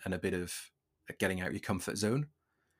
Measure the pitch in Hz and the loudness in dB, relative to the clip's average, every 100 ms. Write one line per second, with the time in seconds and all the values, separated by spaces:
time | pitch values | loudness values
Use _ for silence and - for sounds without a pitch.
0 | 95 90 95 90 87 - - _ _ _ | -2 0 2 0 -2 -6 -10 _ _ _
1 | - - 98 92 90 101 - 95 - 104 | -14 0 2 2 -2 -2 0 0 0 0
2 | 104 131 147 _ _ _ _ _ | 2 2 0 _ _ _ _ _